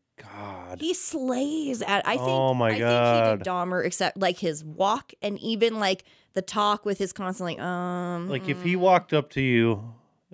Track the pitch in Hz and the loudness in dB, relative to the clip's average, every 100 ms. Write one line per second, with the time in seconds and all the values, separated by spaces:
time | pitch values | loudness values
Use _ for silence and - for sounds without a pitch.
0 | _ - - 101 104 92 90 92 320 359 | _ -20 -20 -16 -14 -14 -12 -6 -4 -2
1 | - 320 254 247 285 311 285 233 - 202 | -2 -2 -2 -2 -2 -2 -4 -4 -2 -2
2 | - - 127 131 135 123 117 107 117 120 | 0 0 0 2 2 4 2 2 2 4
3 | 120 117 113 104 185 180 180 180 151 - | 4 4 4 2 -2 -2 -2 -2 -2 0
4 | 185 - 185 180 175 151 156 151 196 240 | -2 0 -2 0 -2 -4 -6 0 0 0
5 | - - 208 202 226 220 226 220 196 190 | -6 -8 -8 -6 -4 2 2 2 0 0
6 | - _ _ 190 185 214 208 208 208 196 | -6 _ _ -6 -2 0 2 0 -2 -2
7 | 190 - 185 185 175 - 165 180 180 180 | -4 -4 -6 -4 -6 -6 -6 -4 -4 -4
8 | 175 175 180 131 131 160 175 180 185 180 | -4 -6 -4 -4 -4 -4 -2 2 4 4
9 | 175 151 143 139 135 120 117 104 113 113 | 2 -2 -2 -2 2 4 4 2 -6 -18
10 | _ _ _ | _ _ _